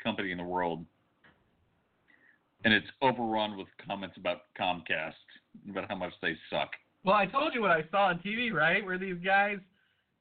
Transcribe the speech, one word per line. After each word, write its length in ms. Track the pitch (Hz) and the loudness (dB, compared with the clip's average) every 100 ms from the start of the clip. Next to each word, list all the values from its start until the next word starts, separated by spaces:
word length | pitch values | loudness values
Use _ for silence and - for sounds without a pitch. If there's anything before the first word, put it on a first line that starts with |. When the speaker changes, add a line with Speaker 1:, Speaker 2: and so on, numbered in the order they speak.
Speaker 1:
company 280 | 113 104 95 | -4 -4 -4
in 60 | 90 | -6
the 60 | |
world?" 420 | 87 90 87 82 85 _ _ _ _ _ _ _ _ _ _ _ _ _ - _ _ _ 117 | -4 -2 0 -2 -8 _ _ _ _ _ _ _ _ _ _ _ _ _ -20 _ _ _ 4
And 80 | |
it's 140 | 104 - - | 4 2 0
overrun 560 | 131 120 113 110 107 98 | 2 2 0 0 0 -4
with 100 | 87 - - | -12 -14 -10
comments 300 | 98 95 - | -8 -8 -4
about 220 | 90 85 - - | -4 -4 -8 -2
Comcast, 540 | 95 87 82 85 78 - - - _ - - | -2 -2 -4 -4 -6 -12 -20 -20 _ -18 -8
about 180 | 95 87 | -8 -6
how 80 | 95 | -6
much 180 | 87 - | -8 -4
they 140 | 90 80 - | -4 -4 -4
suck. 220 | 85 71 - _ _ | -4 -4 -8 _ _
Speaker 2:
Well, 120 | 185 208 | 2 4
I 100 | 196 | 4
told 280 | 269 320 | 0 0
you 80 | 262 | 0
what 100 | 196 | 4
I 120 | 160 156 | 2 2
saw 160 | 196 196 | 2 2
on 120 | 175 | 2
T 160 | 196 226 | -4 -4
V, 160 | 240 | -2
right? 320 | 160 160 196 | 2 2 2
Where 140 | 190 185 | 0 -4
these 200 | 190 175 | -4 -4
guys 340 | 190 196 202 202 - _ _ _ _ _ | 2 4 2 -2 -12 _ _ _ _ _